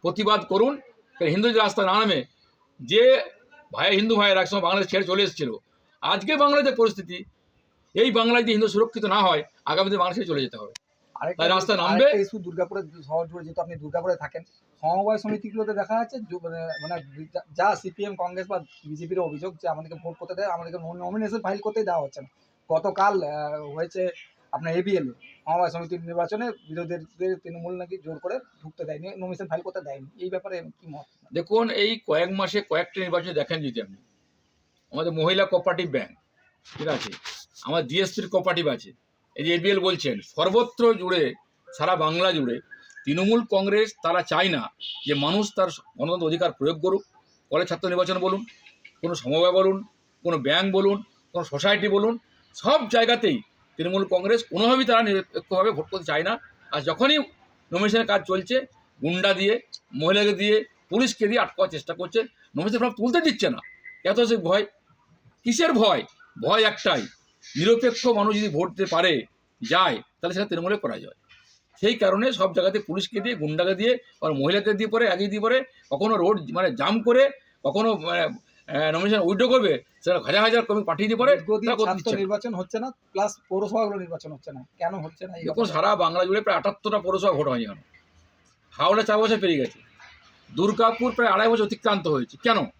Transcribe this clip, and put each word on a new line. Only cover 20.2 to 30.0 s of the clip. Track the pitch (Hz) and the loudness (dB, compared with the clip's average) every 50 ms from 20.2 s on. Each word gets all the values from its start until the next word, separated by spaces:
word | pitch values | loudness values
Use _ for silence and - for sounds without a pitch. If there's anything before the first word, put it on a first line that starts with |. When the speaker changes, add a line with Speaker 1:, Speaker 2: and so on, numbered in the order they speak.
| 175 - 185 185 | -12 -12 -8 -6
Speaker 2:
দেয়, | 202 196 175 | -4 -4 -4
আমাদেরকে | 170 170 170 165 175 | -6 -8 -10 -12 -12
ন-, | 165 165 175 180 175 | -12 -12 -12 -10 -10
নমিনেশন | 180 190 220 220 202 214 220 185 | -6 -4 -4 -4 -4 -4 -4 -4
ফাইল | 185 202 202 | -4 -6 -4
করতেই | 202 214 208 220 214 196 | -6 -4 -4 -2 -2 0
দেওয়া | 175 165 143 | 0 -2 -2
হচ্ছে | 139 - 143 | -4 -10 -14
না। | 135 135 _ _ _ _ _ _ _ _ | -20 -20 _ _ _ _ _ _ _ _
গতকাল, | 165 160 160 196 190 196 190 208 208 190 165 | -2 0 0 -2 0 2 2 2 2 0 -2
আহ, | 147 147 151 151 147 151 151 151 143 143 | -4 -4 -6 -6 -6 -6 -8 -10 -10 -8
হয়েছে | 156 170 170 - 185 185 180 170 - - _ _ _ _ _ | -8 -8 -6 -4 -4 -4 -4 -6 -10 -20 _ _ _ _ _
আপনার | - - 160 165 165 | -10 -6 -6 -2 -2
এবিএল | 180 180 202 196 180 147 127 117 _ - - - _ _ | -2 0 2 0 0 0 -2 -8 _ -20 -20 -20 _ _
সমবায় | 151 160 175 180 170 165 | -2 2 2 2 0 0
সমিতির | 170 170 160 180 170 165 170 | -6 -8 -8 -8 -10 -8 -6
নির্বাচনে | 170 175 170 160 208 214 240 240 214 - _ 151 | -4 -4 -2 -2 -2 -6 -6 -6 -8 -10 _ -12
বিরোধীদের | 156 170 175 160 175 170 160 - _ _ 180 185 185 - | -8 -8 -6 -6 -8 -8 -10 -14 _ _ -4 -4 -4 -4
তৃণমূল | _ 175 170 170 170 175 185 | _ -14 -14 -10 -10 -10 -8
নাকি | 180 180 175 185 185 147 | -10 -10 -10 -12 -12 -10
জোর | 156 160 147 | -12 -14 -10
করে | - 180 226 262 254 _ _ _ | -8 -8 -8 -8 -10 _ _ _
ঢুকতে | 151 156 - - - | -20 -20 -14 -12 -10
দেয়নি, | 151 156 151 160 190 208 190 | -10 -10 -10 -12 -14 -12 -12
নমিনেশন | 185 185 180 - 190 160 | -10 -10 -10 -10 -8 -6
ফাইল | 160 170 175 | -6 -6 -8
করতে | 185 - 190 | -8 -10 -10
দেয়নি। | 151 143 135 139 | -10 -10 -14 -14